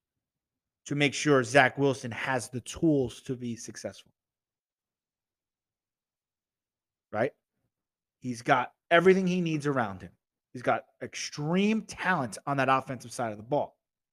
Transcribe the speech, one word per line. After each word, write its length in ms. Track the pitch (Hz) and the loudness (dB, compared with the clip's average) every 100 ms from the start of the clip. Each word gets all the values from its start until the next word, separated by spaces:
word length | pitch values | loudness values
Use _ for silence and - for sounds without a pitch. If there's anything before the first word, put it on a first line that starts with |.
| _ _ _ _ _ _ _ _ - | _ _ _ _ _ _ _ _ -6
to 80 | |
make 200 | 147 143 | 0 0
sure 280 | - 151 135 | 2 4 4
Zach 360 | 113 139 127 139 | 6 4 4 4
Wilson 340 | 139 127 120 | 0 0 -6
has 360 | 107 139 127 - | -6 -4 -4 -4
the 120 | 120 | -10
tools 640 | - - 170 143 120 - | -12 -2 2 2 0 -6
to 120 | - | -10
be 220 | 123 120 110 | -8 -8 -10
successful. 560 | - 107 101 - - _ _ _ _ _ _ _ _ _ _ _ _ _ _ _ _ _ _ _ _ _ _ _ _ _ _ _ _ _ _ | -12 -12 -12 -12 -20 _ _ _ _ _ _ _ _ _ _ _ _ _ _ _ _ _ _ _ _ _ _ _ _ _ _ _ _ _ _
Right? 220 | 104 139 - _ _ _ _ _ _ _ _ | -4 -4 -4 _ _ _ _ _ _ _ _
He's 220 | 127 117 | -10 -6
got 300 | 135 131 123 _ _ | 2 2 2 _ _
everything 360 | 170 180 190 180 | 6 8 6 2
he 140 | 180 | 0
needs 260 | 165 151 143 | 0 -2 0
around 360 | 135 107 92 | 0 -2 -6
him. 100 | 90 - _ _ _ | -14 -20 _ _ _
He's 80 | 123 | -4
got 240 | 131 113 - _ | -2 -2 -4 _
extreme 800 | 120 - - - 151 185 208 220 | -14 -12 -12 -8 -2 2 2 0
talent 540 | - - 185 175 120 - 143 | -4 -6 -2 -2 -2 -6 -4
on 120 | 139 | 0
that 100 | 131 | 2
offensive 420 | 135 135 123 120 | 2 0 -10 -10
side 220 | - 113 | -6 -6
of 60 | 107 | -6
the 40 | |
ball. 360 | 113 143 107 _ _ _ _ | -4 -2 -2 _ _ _ _